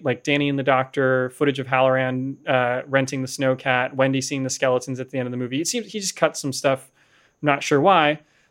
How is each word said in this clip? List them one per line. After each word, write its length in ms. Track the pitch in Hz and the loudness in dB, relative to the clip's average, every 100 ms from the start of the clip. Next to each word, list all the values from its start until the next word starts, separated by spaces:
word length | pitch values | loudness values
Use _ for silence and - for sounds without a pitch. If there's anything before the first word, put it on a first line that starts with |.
like 220 | 143 120 | -2 -4
Danny 240 | - 143 143 | 0 0 0
and 100 | 139 | 0
the 40 | |
Doctor, 680 | 131 131 131 - 131 131 127 | 2 2 2 0 2 2 0
footage 280 | - 143 135 | 0 0 0
of 80 | 123 | -2
Halloran, 720 | 131 131 131 131 127 135 139 - | 2 4 4 0 -2 -6 -6 -2
uh, 360 | 131 123 123 143 | 0 2 -2 0
renting 360 | 135 131 139 | 0 0 -2
the 60 | 131 | -6
snowcat, 680 | - 135 127 135 127 127 | -2 0 0 0 0 0
Wendy 260 | 135 135 135 | 0 0 0
seeing 220 | 131 139 | -2 -4
the 80 | 131 | -4
skeletons 500 | - 135 127 131 127 | -2 0 0 -2 -8
at 100 | 131 | -8
the 80 | 135 | -6
end 80 | 123 | -6
of 60 | |
the 60 | 123 | -6
movie. 220 | 123 135 | -6 -4
It 80 | 339 | -4
seems 180 | 247 208 | -4 -6
he 140 | 214 | -6
just 160 | 190 - | -8 0
cut 200 | 156 - | 0 0
some 160 | 143 | -6
stuff, 380 | 127 143 131 - _ _ _ _ _ | -2 0 0 -4 _ _ _ _ _
not 200 | 147 139 | -2 -2
sure 180 | - 143 | 2 2
why. 400 | 170 180 147 151 _ _ _ | 6 4 4 0 _ _ _